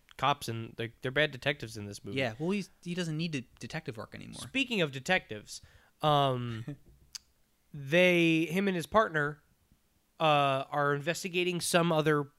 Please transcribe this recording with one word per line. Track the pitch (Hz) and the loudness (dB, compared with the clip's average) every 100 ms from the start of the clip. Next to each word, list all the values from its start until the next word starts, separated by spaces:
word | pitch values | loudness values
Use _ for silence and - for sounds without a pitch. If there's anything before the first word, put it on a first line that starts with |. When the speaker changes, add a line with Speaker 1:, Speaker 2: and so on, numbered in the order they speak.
| _ - | _ -2
Speaker 1:
cops | 135 143 - | 0 0 -2
and | 113 113 - | -6 -8 -8
they're, | 117 - | -10 -8
they're | 131 | -4
bad | 135 151 | 0 0
detectives | 135 143 147 113 110 | -2 -4 -4 -6 -10
in | 101 | -12
this | 101 - | -12 -8
movie. | 123 | -4
Speaker 2:
Yeah, | 131 110 | -4 -4
well, | 160 | -4
he's, | 202 175 _ | -4 -6 _
he | 170 | -8
doesn't | 175 170 156 | -6 -4 -4
need | 170 | -4
to | 147 117 - | -4 -8 -14
detective | 117 156 - 110 | -12 -10 -10 -12
work | - | -12
anymore. | 110 110 110 | -14 -14 -14
Speaker 1:
Speaking | - 254 254 226 | -8 -4 -2 0
of | 156 | -2
detectives, | 135 131 185 - 107 - - - - _ _ | -2 -2 -2 -2 -12 -14 -18 -20 -20 _ _
um, | 156 147 139 127 120 113 120 | 2 4 2 0 -4 -8 -10
<laughs> | 143 - _ _ - _ _ _ _ _ | -14 -18 _ _ -20 _ _ _ _ _
they, | 151 135 170 180 175 165 160 165 | -14 2 6 6 6 6 4 2
him | 170 202 | 0 0
and | 180 | 0
his | 151 | 0
partner, | 208 214 160 147 147 _ _ _ _ _ _ _ - | 0 2 0 -2 -4 _ _ _ _ _ _ _ 0
uh, | 160 147 139 135 139 | 4 4 4 0 -2
are | 147 143 | 0 0
investigating | 143 143 160 196 170 180 175 | 0 -2 -4 -4 -2 0 0
some | - 175 170 | 2 4 4
other | 160 151 147 143 | 4 4 2 0